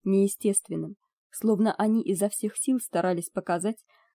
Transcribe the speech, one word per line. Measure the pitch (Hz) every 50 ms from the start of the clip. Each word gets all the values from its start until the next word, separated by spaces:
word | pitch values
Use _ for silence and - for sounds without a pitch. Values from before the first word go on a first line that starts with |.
| _
неестественным, | 190 190 196 196 196 - - - 208 202 - - - 170 160 160 160 202 - _ _ _ _ _ _
словно | - - - 220 214 180 220 220 -
они | - 214 214 220 226 -
изо | - 196 170 202 208
всех | - - - 208 -
сил | - - - 262 247
старались | - - - 175 175 185 180 170 175 -
показать, | - 190 175 - 175 175 175 214 226 - _ _ _ _ _ _